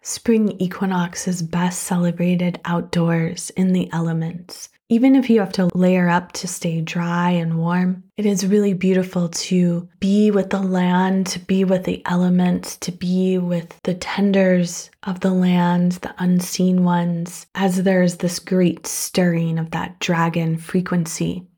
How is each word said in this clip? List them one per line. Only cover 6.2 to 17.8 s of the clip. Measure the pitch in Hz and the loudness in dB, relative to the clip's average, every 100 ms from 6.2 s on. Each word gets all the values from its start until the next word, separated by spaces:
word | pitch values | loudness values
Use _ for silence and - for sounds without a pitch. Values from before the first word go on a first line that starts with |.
| 175 | -2
to | - 180 | -10 -10
stay | - 175 165 | -6 -4 -4
dry | 160 175 170 175 175 | -4 -4 -2 0 0
and | 175 165 165 | 0 0 0
warm, | 165 180 180 185 - - | 0 0 0 -2 -8 -4
it | |
is | 208 196 190 | -2 0 2
really | 208 202 | 2 2
beautiful | 185 185 190 185 185 170 | 2 2 2 0 -2 -2
to | 170 - 180 175 170 170 _ | -4 -2 2 2 0 -6 _
be | 196 202 214 | 0 4 4
with | 202 190 | 2 0
the | 196 | -2
land, | 190 185 180 180 185 190 185 | 0 0 2 2 2 0 -2
to | 180 | -6
be | - 190 | -2 0
with | 190 185 | 2 2
the | 185 180 - | 0 -6 -2
elements, | 180 180 180 180 180 180 - | 0 2 2 2 0 -4 -10
to | - | -10
be | 180 180 185 185 185 | -6 -2 0 0 0
with | 175 175 170 - | 0 -4 -6 -8
the | - | -6
tenders | 180 - - 202 190 190 180 175 - - _ | -4 -4 0 2 4 4 4 2 -4 -14 _
of | - 180 | -8 -2
the | 190 | 0
land, | 185 180 180 175 175 180 | 2 4 4 4 4 2
the | 180 - - | 0 -8 -4
unseen | 180 180 180 - 185 185 | 2 2 0 0 2 4
ones, | 180 175 175 170 170 - - | 2 2 0 -2 -6 -10 -14
as | - 190 185 | -2 0 2